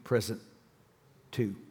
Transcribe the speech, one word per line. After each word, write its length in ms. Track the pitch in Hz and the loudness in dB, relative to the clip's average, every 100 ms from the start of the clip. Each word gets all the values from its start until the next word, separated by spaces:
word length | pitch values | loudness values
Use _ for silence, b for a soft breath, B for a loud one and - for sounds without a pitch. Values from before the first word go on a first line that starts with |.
present 360 | - 120 107 110 - - _ _ _ _ _ - - | 4 2 2 -6 -10 -20 _ _ _ _ _ -20 -10
too. 240 | - 110 98 - | -2 -2 -2 -14